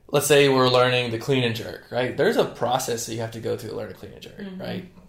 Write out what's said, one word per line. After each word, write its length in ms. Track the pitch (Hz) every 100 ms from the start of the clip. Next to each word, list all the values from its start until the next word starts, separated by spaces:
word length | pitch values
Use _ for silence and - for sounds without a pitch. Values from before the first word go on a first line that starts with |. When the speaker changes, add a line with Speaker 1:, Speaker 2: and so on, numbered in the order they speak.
| -
Speaker 1:
let's 160 | 147 -
say 220 | 143 139
we're 180 | 131 127
learning 420 | 123 123 123 120
the 60 | 113
clean 240 | 135 131
and 120 | 120 110
jerk, 300 | 92 - -
right? 260 | 117 123 120
There's 180 | 180 240
a 60 | 180
process 600 | - 117 131 131 113 117
that 80 |
you 80 | 113
have 100 | 113
to 80 | 113
go 160 | 110 107
through 140 | 107
to 60 | 107
learn 160 | 104
a 20 |
clean 180 | - -
and 80 | -
jerk, 160 | - -
Speaker 2:
Mm-hmm. 220 | 196 185
Speaker 1:
right? 300 | - - - -